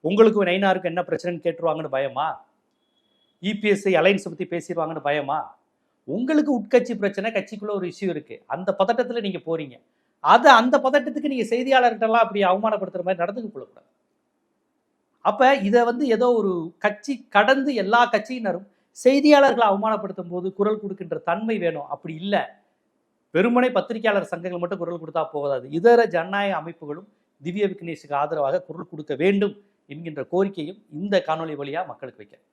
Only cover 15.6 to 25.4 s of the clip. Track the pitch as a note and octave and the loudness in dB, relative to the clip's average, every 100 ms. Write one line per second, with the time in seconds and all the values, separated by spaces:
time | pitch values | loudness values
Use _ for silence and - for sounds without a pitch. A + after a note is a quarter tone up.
15.6 | G3+ A#3+ A#3 A#3+ C#4+ A3 B3 A#3+ G#3 F3+ | 4 4 4 0 0 2 2 2 0 -2
16.6 | E3 - G#3 G3+ - C4+ - G3+ G#3+ C4+ | -6 -4 -4 -4 -8 -10 0 2 4 4
17.6 | C4+ B3 F#3+ A#3 A#3+ A3+ G#3 B3+ A3 F3 | 2 -2 2 4 4 2 -4 -6 -4 -6
18.6 | G3 _ _ - B3 C#4 D4 C#4+ C#4 A3+ | -8 _ _ 0 4 6 8 8 8 6
19.6 | A3 G3 A3 G#3+ F#3+ G3 F3 F3 F#3 F#3+ | 2 2 0 -2 -4 -10 -10 -6 -8 -2
20.6 | G3+ G#3+ G3+ F#3+ E3+ D#3+ - F3 A3 A3 | -2 0 -6 -10 -8 -8 -4 -4 -2 -2
21.6 | F3 D#3 C#3 C#3 E3 D#3 F#3+ G3+ B2+ - | -2 -4 -8 -10 -10 -10 -2 -2 -2 -10
22.6 | _ _ _ _ _ _ _ D#3+ G#3 A#3+ | _ _ _ _ _ _ _ 0 2 4
23.6 | B3+ A#3+ - A3+ A3 G3+ F3 E3+ F3 F3 | 2 0 -2 -2 0 0 -2 -8 -8 -6
24.6 | F3 F#3 E3 E3+ D#3+ D#3+ D#3 D3+ | -6 -6 -8 -8 -8 -6 -4 -4